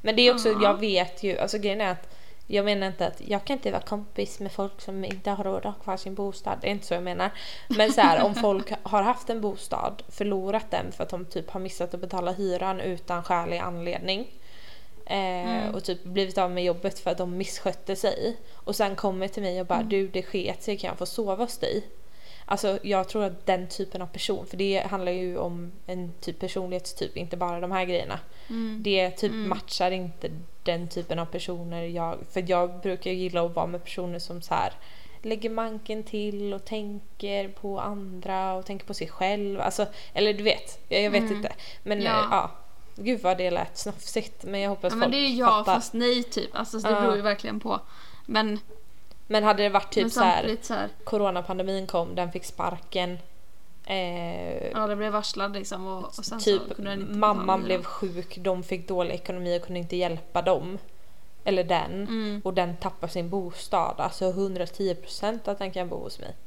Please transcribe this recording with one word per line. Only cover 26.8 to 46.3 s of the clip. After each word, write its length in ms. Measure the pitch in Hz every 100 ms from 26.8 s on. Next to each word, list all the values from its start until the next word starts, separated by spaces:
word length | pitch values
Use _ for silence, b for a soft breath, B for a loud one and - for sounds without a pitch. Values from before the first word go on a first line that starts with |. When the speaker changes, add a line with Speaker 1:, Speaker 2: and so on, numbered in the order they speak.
| - - 185 -
Speaker 1:
inte 200 | 175 180
bara 220 | 175 175
de 120 | 180
här 140 | 190
grejerna. 340 | 180 175 - 190 - B B
Speaker 2:
Mm. 300 | 226 226 214
Speaker 1:
Det 280 | 202 190 185
typ 200 | 185 214
Speaker 2:
Mm. 180 | 220 196
Speaker 1:
matchar 420 | 185 - - 185
inte 400 | 185 180 - 160 156 170 -
den 240 | - 170 170
typen 320 | 180 170 165
av 60 |
personer 580 | 165 180 175 175 170 170
jag, 340 | 170 170 165 - -
för 140 | 190 180
jag 320 | 180 175 180
brukar 320 | 196 185 185
ju 60 | 185
gilla 240 | 185 175
att 100 | 170
vara 100 | 170 165
med 160 | 175
personer 360 | - - 180 175
som 220 | 170 175
så 120 | -
här 200 | 165 - - B B B B
lägger 280 | 214 220 220
manken 540 | 220 226 220 214 214
till 500 | 214 214 208 202 202
och 120 | 196
tänker 840 | - 214 208 202 - - 202 202 196
på 320 | - 202 196
andra 760 | 202 202 196 180 196 190 190
och 120 | 185
tänker 200 | 185 196
på 80 | -
sig 140 | 202 160
själv. 540 | - 190 208 202 196
Alltså, 240 | - - 202 B B
eller 200 | - 208
du 100 | 202
vet, 360 | 208 - - - -
jag, 120 | 180
jag 100 | 208
vet 100 | 202
Speaker 2:
Mm. 140 | 226
Speaker 1:
inte. 180 | 208 208 - B B
Men, 180 | 202 208
Speaker 2:
Ja. 100 | 220
Speaker 1:
eh, 160 | 220 214
ja. 200 | 196 - - - - -
Gud 260 | - 208 233
vad 160 | 180 180
det 140 | 180
lät 260 | 175 170 -
snofsigt, 640 | 208 - - 226 208 -
men 160 | 185 196
jag 100 | 202
hoppas 240 | 196 180
Speaker 2:
Ja, 40 | 226
men 80 |
Speaker 1:
folk 60 | 247
Speaker 2:
det 40 | 277 277
är 80 |
jag, 140 | 247 240
Speaker 1:
fattar. 240 | 214 202
Speaker 2:
fast 180 | 185 -
nej, 300 | 226 240 247
typ. 260 | 240